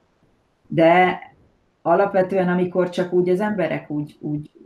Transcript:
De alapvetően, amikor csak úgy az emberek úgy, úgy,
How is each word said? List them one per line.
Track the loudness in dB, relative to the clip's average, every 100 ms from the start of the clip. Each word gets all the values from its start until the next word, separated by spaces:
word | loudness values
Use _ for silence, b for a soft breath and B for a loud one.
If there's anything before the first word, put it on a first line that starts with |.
| _ _ _ _ _ _ _
De | 2 4 4 2 -2 -12 _ _ _ _ _
alapvetően, | 0 2 2 0 0 0 0
amikor | 0 0 -2 -2
csak | -2 -2
úgy | 0 0
az | 0
emberek | -2 -2 -4 -6 -6
úgy, | -8 -8 -12
úgy, | -8 -8 -10 _